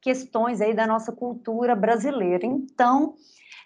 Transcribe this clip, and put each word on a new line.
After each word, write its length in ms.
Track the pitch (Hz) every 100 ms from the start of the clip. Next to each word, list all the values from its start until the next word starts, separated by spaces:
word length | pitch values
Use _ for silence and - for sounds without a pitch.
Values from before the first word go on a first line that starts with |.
questões 600 | 254 254 254 226 233 214
aí 120 | 214
da 140 | 220 220
nossa 240 | 220 226
cultura 640 | 226 247 240 - 226 240
brasileira. 720 | 220 208 233 262 269 180 180 214
Então, 720 | 269 - - 247 269 311 - _ _ - -